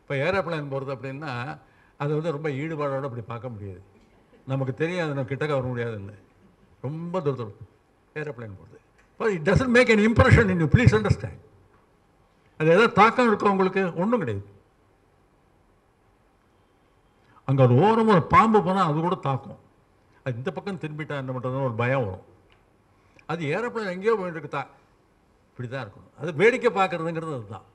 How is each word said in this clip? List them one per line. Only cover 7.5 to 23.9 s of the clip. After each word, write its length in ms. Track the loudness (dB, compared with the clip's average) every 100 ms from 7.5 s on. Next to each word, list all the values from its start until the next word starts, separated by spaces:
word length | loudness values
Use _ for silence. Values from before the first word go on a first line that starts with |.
| -14 -20 _ _ _ _
aeroplane 420 | -12 -12 -12 -14 -16
போறது. 180 | -20 -20 _ _ _ _
But 140 | -2
it 160 | 0 2
doesn't 240 | 2 6
make 160 | 4 6
an 220 | 6 4
impression 380 | 6 6 8 6
in 100 | 2
you, 40 |
please 340 | 4 6 6 4
understand. 400 | 0 -2 -6 -14 -20 _ _ _ _ _ _ _ _ _ _ _
அது 120 | 4
ஏதாவது 220 | 6 4
தாக்கம் 340 | 6 4 6 2
இருக்கா 240 | 4 2
உங்களுக்கு? 440 | 2 0 0 -2
ஒண்ணும் 240 | -2 -2 -2
கிடையாது. 380 | -2 -6 -10 -20 _ _ _ _ _ _ _ _ _ _ _ _ _ _ _ _ _ _ _ _ _ _ _ _ _ _ _ _
அங்க 220 | -2 4 6
ஒரு 80 |
ஓரமா 320 | 6 6 4 4
ஒரு 160 | 4
பாம்பு 400 | 6 4 6 4
போனா 220 | 2 0
அது 160 | 0 0
கூட 140 | -2
தாக்கும். 440 | -4 -4 -4 -6 -20 _ _ _ _ _ _
அது 120 | -10 -8
இந்த 140 | -8
பக்கம் 280 | -8 -10 -8
திரும்பிட்டா 300 | -10 -12 -10
என்ன 240 | -8 -8
பண்றதுன்னு 320 | -8 -6 -4
ஒரு 80 | -4
பயம் 320 | -2 0 0
வரும். 200 | -2 -8 -16 _ _ _ _ _ _ _ _ _ _
அது 180 | -8
ஏரோப்ளேன் 460 | -4 -4 -4 -6 -8